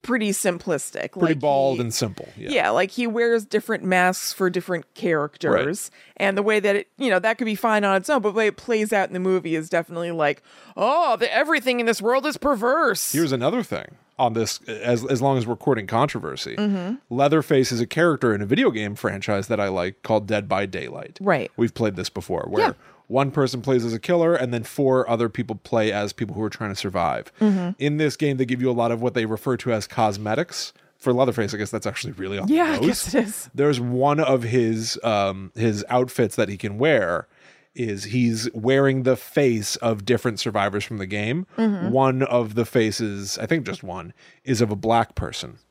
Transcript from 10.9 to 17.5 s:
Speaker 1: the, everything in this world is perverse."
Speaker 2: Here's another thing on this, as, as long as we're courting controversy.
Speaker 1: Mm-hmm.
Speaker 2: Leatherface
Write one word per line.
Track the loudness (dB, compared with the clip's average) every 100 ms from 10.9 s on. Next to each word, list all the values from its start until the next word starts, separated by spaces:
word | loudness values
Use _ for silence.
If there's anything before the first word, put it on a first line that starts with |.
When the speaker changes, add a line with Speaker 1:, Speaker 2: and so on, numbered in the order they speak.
| 2 2 2
Speaker 1:
the, | 0
everything | 0 2 2 2 2
in | 0
this | 0
world | 2 0 0
is | -2
perverse." | 0 2 2 2 2 0 -2
Speaker 2:
Here's | 0 0
another | 2 0 0
thing | -4 -8 -8 -20 _ 0
on | 0
this, | 2 -2 -4 -10
as, | -6 0 0 2
as | 0
long | 2 2
as | 0
we're | -2
courting | 0 0 0
controversy. | 0 0 -2 -8 -8 -8 -4
Speaker 1:
Mm-hmm. | -2 -2 -4 -8 _
Speaker 2:
Leatherface | 2 4 4 4